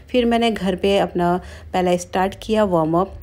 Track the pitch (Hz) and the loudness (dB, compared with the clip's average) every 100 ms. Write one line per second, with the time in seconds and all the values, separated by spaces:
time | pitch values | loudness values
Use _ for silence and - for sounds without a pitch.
0 | - 247 233 233 233 208 190 180 196 196 | -2 0 2 2 0 0 -2 0 2 2
1 | 175 180 175 180 - - - 185 180 180 | 0 0 0 0 -4 -16 -6 -2 0 0
2 | 180 190 190 - - 214 208 170 156 170 | -2 -2 -2 -4 -2 0 2 2 2 2
3 | 196 - | 0 -6